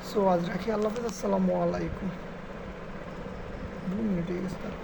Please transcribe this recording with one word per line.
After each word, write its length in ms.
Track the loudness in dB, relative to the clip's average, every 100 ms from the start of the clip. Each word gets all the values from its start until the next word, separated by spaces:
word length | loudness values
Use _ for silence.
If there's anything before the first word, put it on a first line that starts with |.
| 0
So 120 | 4 6
আজ 240 | 6 4
রাখি, 220 | 0 0
আল্লাহ 200 | 2 2
হাফেজ, 140 | 0 -2
আসসালামু 560 | -2 2 4 4 4
আলাইকুম। 460 | 2 2 -2 -2 -4 -4 -8 -8 -10 -8 -8 -8 -8 -8 -8 -8 -8 -8 -8 -8 -6 -4 -2
দু 120 | 0
মিনিট 280 | 2 2 2
হয়ে 120 | 0
গেছে 120 | -2 -4
তার। 80 | -6 -6